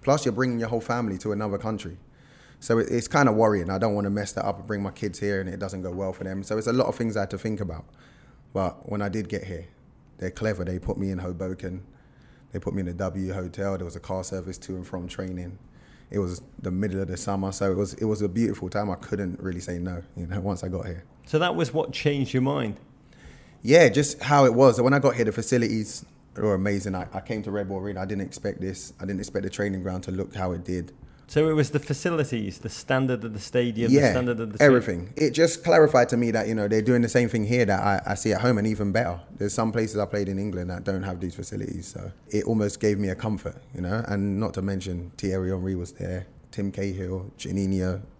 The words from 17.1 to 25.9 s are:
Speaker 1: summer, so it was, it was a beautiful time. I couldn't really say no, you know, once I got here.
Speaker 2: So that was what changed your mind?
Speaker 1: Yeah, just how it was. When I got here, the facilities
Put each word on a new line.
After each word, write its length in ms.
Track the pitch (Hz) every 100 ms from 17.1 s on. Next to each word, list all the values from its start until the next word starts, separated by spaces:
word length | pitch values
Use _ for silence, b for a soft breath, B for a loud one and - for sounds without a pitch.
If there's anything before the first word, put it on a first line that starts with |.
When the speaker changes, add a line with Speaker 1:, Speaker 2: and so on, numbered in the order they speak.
| 87
Speaker 1:
summer, 340 | - 98 95
so 200 | 95 98
it 40 | 92
was, 180 | 101
it 100 | -
was 160 | 110 104
a 80 | 101
beautiful 400 | 92 113 104 90
time. 220 | 101 104
I 60 | 90
couldn't 440 | - 98 95 87
really 200 | 95 90
say 180 | 87 87
no, 240 | 90 87 85
you 120 | - 85
know, 120 | 95
once 220 | 92 90
I 60 | 92
got 160 | 90
here. 200 | - 85 - -
Speaker 2:
So 140 | - 156
that 180 | 175 170
was 160 | 151
what 180 | 143 -
changed 420 | - 147 143 127
your 80 | 127
mind? 360 | 131 147 113 98 - - - B B B B B
Speaker 1:
Yeah, 260 | 110 156 160
just 320 | 143 143 -
how 240 | 131 143
it 80 | 135
was. 260 | 117 135 113
When 120 | 123
I 60 | 139
got 160 | 131 120
here, 80 |
the 80 | 110
facilities 720 | - 113 123 117 110 104